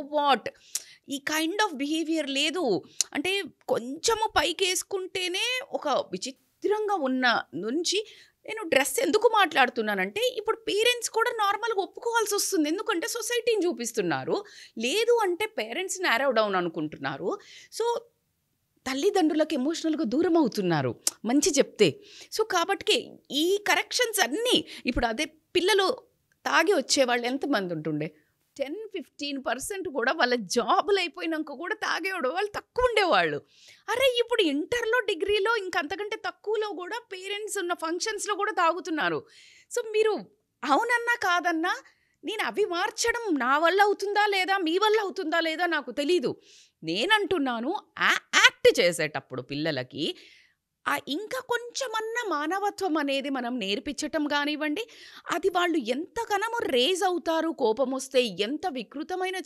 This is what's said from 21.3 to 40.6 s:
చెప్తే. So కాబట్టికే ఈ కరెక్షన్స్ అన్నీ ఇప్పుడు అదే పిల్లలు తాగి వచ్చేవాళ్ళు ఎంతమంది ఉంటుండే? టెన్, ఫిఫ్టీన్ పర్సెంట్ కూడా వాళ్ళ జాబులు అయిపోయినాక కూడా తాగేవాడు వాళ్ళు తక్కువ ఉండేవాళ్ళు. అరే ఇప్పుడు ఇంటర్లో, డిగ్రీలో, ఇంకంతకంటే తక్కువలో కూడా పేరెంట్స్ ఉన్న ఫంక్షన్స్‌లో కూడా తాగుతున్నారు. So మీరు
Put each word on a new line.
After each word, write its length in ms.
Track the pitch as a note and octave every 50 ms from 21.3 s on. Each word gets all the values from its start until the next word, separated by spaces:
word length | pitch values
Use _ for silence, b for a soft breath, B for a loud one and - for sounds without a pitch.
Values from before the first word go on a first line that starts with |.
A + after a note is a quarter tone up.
| B3+ D4 C#4+ F#4+
చెప్తే. 500 | C#4+ C#4+ - - - - G#3 D3 - B B B B B B B
So 120 | B - A4
కాబట్టికే 640 | G#4+ G#4+ E4+ E4+ F4+ G4 - - G#4 F#4 A#3+ - - B1 - _ -
ఈ 340 | - C#4+ D#4+ F4+ G4 G4+ - F#4
కరెక్షన్స్ 520 | E4+ F4+ G#4+ - - - B4 A#4 G#4 G4
అన్నీ 440 | E4+ A#3+ C#4+ G#4+ A#4+ B4+ - - - B B B B
ఇప్పుడు 200 | - - - B3
అదే 180 | A3+ A3+ A#3+ -
పిల్లలు 640 | - - _ _ _ - F4+ E4+ G4 G#4+ G4 F#4+ F#4 - - - _ _ _ _ _ _ _ -
తాగి 260 | B3+ C4 D4+ E4 F#4+
వచ్చేవాళ్ళు 540 | G4 C#4+ A#3+ - - D4 C4 A#3+ A#3+ B3 A#3
ఎంతమంది 480 | B3 C4 C#4 - C#4 C#4+ G#3 F#3+ F3 E3+
ఉంటుండే? 400 | D#3 D3+ D#3+ D3+ D3 D3+ E3 b b b b b b b _ -
టెన్, 180 | - C4 C4+ D#4+
ఫిఫ్టీన్ 680 | G#4+ A4+ G#4+ G4 E4+ B3+ _ _ - C#4+ C#4+ C#4 C4+ C4
పర్సెంట్ 420 | D4+ - C4 - - G4+ F#4+ F4 F#4
కూడా 240 | B3+ C4+ A#3 C4
వాళ్ళ 220 | E4 E4 B3+ B3 B3
జాబులు 640 | B3 G3 F3 - A#3+ G#3 A3+ E4+ F#4+ D#4 F4+ G4+ F#4+
అయిపోయినాక 540 | F4 E4 - F4+ F4 E4 D#4+ D#4 D#4 F4
కూడా 220 | - B3+ E4+ F#4 A4
తాగేవాడు 540 | A4 - - - E4+ D#4+ F#4+ F#4+ F4 B3+ B3+
వాళ్ళు 220 | E4 F#4+ G#4 G#4 -
తక్కువ 280 | - - _ - A#4+ B4+
ఉండేవాళ్ళు. 520 | A#4+ A4+ G#4+ - A3+ G3+ F#3 E3+ D#3 C#3+ C#3 - b b b b b b b b -
అరే 280 | A4 B4 C5+ C5 A#4+ A#4+
ఇప్పుడు 220 | A#4 A#4 A#4+ A4+
ఇంటర్లో, 580 | F#4 D4+ C4+ D4 F#4 - A#4+ A#4+ A#4 A4 A#4 B4 G#4
డిగ్రీలో, 500 | G#4+ G4 D#4 G4 G4 G#4 G#4 G4 A4+ A#4
ఇంకంతకంటే 600 | A4 F#4+ F4+ - F4+ D#4 D4 F#4+ E4+ G#4 G#4 A4 A4 G4+
తక్కువలో 420 | F4+ - _ - G4+ A4 G#4+ G#4+ G#4
కూడా 280 | E4+ D4+ F4 F#4 G#4+ A#4+ A#4 -
పేరెంట్స్ 460 | G4 F#4 F#4 G4 G#4 G#4 G#4+ G4+ - G4+
ఉన్న 140 | F4 F4 F4
ఫంక్షన్స్‌లో 600 | - D#4+ D#4+ E4+ F4 - A4 A4 F#4+ - G4 G#4
కూడా 180 | F4 G4+ G#4+
తాగుతున్నారు. 720 | - F#4 F4 D#4+ E4+ F4+ C#4 F#4 D#4+ D4 F#3 F3 D#3+ C3+ - b b b b b b b b b - A#4+
So 140 | A#4+ A4+
మీరు 200 | G#4+ G#4+ A4 A4 G4 C4+ F#3+ - _ _ _ _ _ -